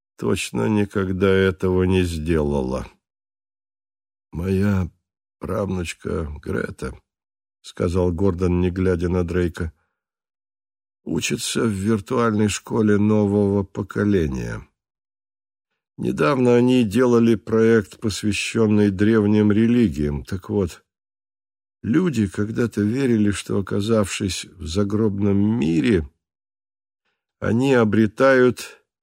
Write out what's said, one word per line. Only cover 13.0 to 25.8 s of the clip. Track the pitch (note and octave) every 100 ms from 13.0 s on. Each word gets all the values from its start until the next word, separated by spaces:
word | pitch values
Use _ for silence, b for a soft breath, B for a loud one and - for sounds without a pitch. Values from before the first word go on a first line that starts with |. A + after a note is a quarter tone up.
| G#2 G#2+ G2+ G#2 G2+ G2+
поколения. | F#2+ - G2+ A2 G#2 G2 D2 B1+ A#1 A1+ - _ _ _ _ _ _ _ _ _ _ _ _ -
Недавно | A#2+ - D3 C3 B2 A#2+
они | B2 B2+
делали | A2 A2+ B2 A#2 A#2 A2
проект, | - A2+ A2+ A2+ G2 -
посвящённый | A2 - G#2 G2 - A2+ G#2+ G#2 G#2
древним | F#2+ G#2 A2+ G#2 G#2+ G#2
религиям. | G#2 A2+ A#2+ G#2 D2 D2 C#2+
Так | - F#2+ -
вот, | G#2 F2 - _ _ _ _ _ _ _ _ _ _
люди | G2+ D3+ F#3 A#2 G2
когда-то | - G#2 A2+ A#2 G#2
верили, | G#2 B2+ C3 A2 G#2
что, | G2 - G#2
оказавшись | F#2+ G#2+ G#2 A2 G2 - G2+ - -
в | F2 D#2+
загробном | F#2 G2+ G#2 A2 G2 G2+ G2
мире, | G#2+ A#2 D3+ E3